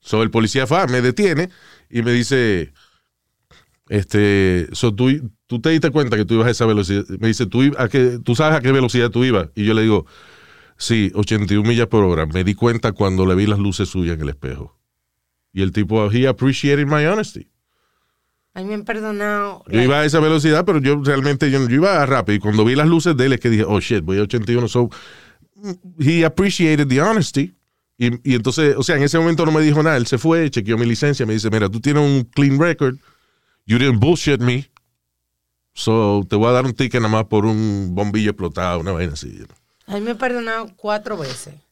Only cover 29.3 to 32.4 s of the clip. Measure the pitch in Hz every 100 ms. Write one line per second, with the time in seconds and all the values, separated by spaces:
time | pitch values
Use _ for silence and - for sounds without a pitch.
29.3 | 170 160 156 156 147 156 143 120 123 160
30.3 | 165 156 127 104 113 117 113 147 139 117
31.3 | 110 110 107 101 110 127 147 147 139 117
32.3 | -